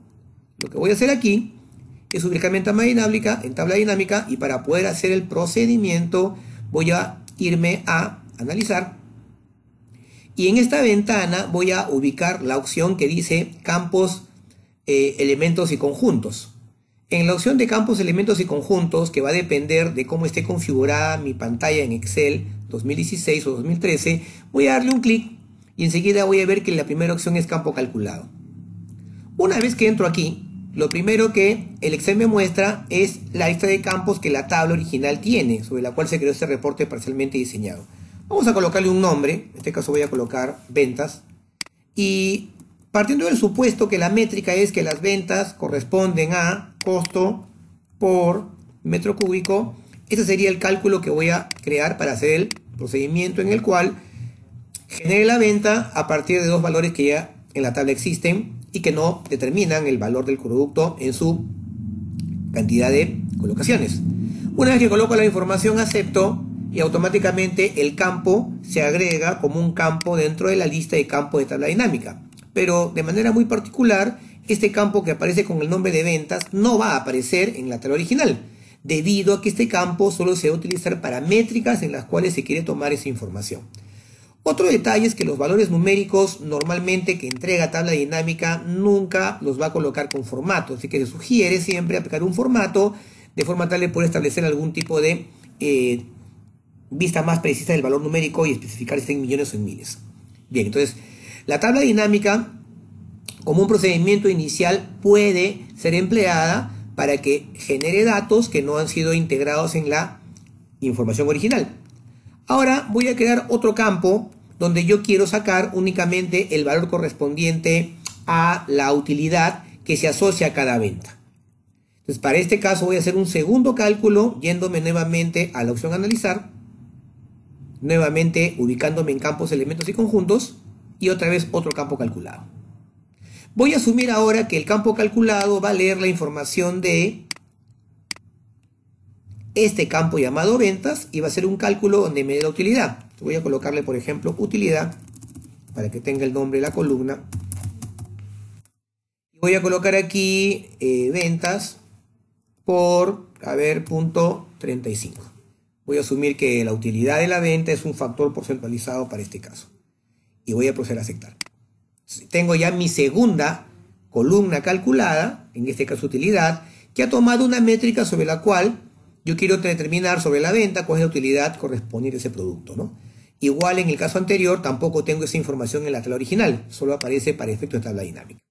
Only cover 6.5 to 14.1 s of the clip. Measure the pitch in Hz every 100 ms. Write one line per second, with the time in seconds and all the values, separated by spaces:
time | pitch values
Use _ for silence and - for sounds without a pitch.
6.5 | - - 151 165 175 - - - - 180
7.5 | 170 170 170 - 165 - - - - 123
8.5 | 196 214 185 185 - - - - - _
9.5 | _ _ _ _ - - - - - 185
10.5 | 233 240 285 240 202 202 214 175 180 165
11.5 | 170 185 185 196 139 139 131 175 180 131
12.5 | 135 135 165 175 190 143 170 170 165 -
13.5 | - - 170 170 185 185